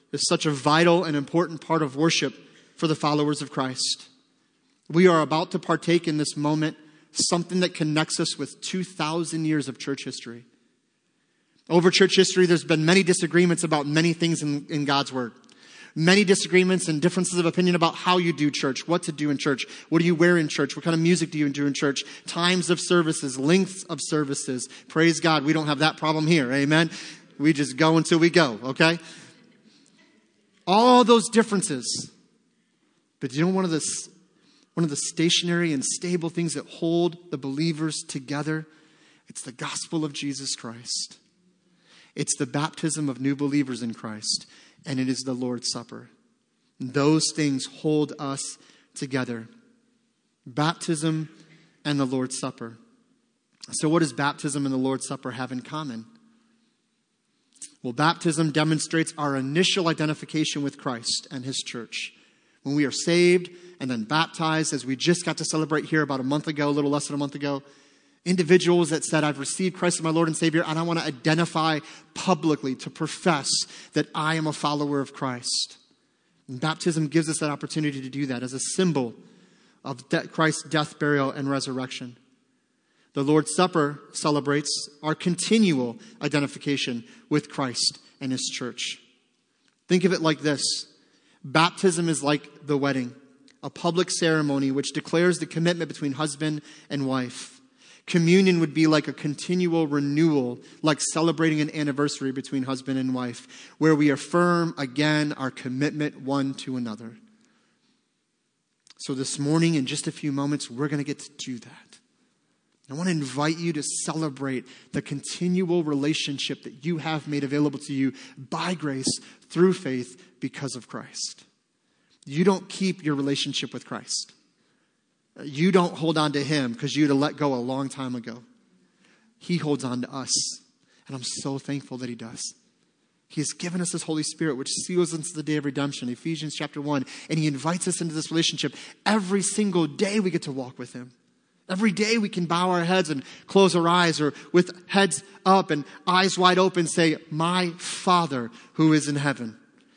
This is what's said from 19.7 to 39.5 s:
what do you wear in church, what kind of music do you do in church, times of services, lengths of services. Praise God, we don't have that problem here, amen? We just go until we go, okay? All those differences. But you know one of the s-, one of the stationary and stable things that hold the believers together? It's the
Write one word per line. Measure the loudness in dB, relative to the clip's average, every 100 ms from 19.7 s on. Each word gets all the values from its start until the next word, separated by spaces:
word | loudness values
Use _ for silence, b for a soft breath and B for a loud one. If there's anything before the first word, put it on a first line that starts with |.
| B B
what | 2
do |
you | 4
wear | 4 4 4
in | 2
church, | -2 -4
what | -2
kind | -2
of | 2
music | 4 2 0
do | 0
you | -2
do | 0 -2
in |
church, | 0 0 -2 B B -8
times | 0 2 2 2
of | 0
services, | 2 2 2 -2 -6 -2
lengths | 4 4 2 -4
of | -10 -8
services. | -4 -2 -2 -4 -6 -8 -8 B -4
Praise | 4 4 4
God, | 4 4
we | 4
don't | 2 0
have | 2
that | 2 2
problem | 0 2 4
here, | 4 4
amen? | 0 4 4 2 B B B B 0
We | 2
just | 2 0 2
go | 4 4
until | 4 4
we | 6
go, | 6 4 2
okay? | -4 2 4 2 B B B B _ _ _ _ _ _ _ _ _ _ _ _ 2
All | 6 8 8
those | 8 6 6
differences. | 2 4 2 0 -2 -4 -6 -8 _ _ _ _ _ _ _ _ _ _ _
But | -6
you | 0 2
know |
one | 2
of | 0
the | 0
s-, | -2 -6 -10 -18 _ b b b b
one | -2
of | -2
the | -2
stationary | -4 0 2 2 2 0 0
and | 0
stable | -2 -4 -2 -2 -2
things | -2 -4
that | -4 -10
hold | -4 0 2 2 -2 -10
the | -8
believers | -6 -2 -2 0 -4 -4 -8
together? | -10 -6 -6 -4 -4 -8 b b b b b -18
It's | -16
the | -14